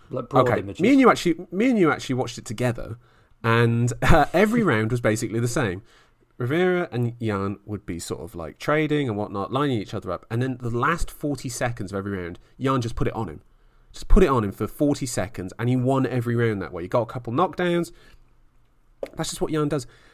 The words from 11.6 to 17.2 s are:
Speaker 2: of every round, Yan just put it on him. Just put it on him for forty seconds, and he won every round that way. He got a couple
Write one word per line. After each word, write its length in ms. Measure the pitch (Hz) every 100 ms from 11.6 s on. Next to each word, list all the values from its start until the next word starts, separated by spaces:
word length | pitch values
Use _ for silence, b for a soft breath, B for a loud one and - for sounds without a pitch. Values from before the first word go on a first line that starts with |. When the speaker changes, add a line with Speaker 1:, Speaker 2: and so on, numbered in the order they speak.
| 123 120 95
Speaker 2:
of 60 | 98
every 200 | 98 98
round, 220 | 87 87 b -
Yan 240 | 131 135
just 140 | 117 -
put 120 | -
it 60 |
on 140 | 98 101
him. 120 | 73 - _ _ _ _
Just 160 | - -
put 160 | -
it 60 | 180
on 140 | 131
him 80 | 104
for 140 | 98 107
forty 380 | - 147 143 127
seconds, 480 | - 92 - 92 -
and 80 | 120
he 60 | 127
won 320 | 123 135 131
every 280 | 123 120 117
round 260 | 117 101
that 100 | 82
way. 120 | 87
He 40 | 87
got 140 | 127
a 40 | 110
couple 280 | 127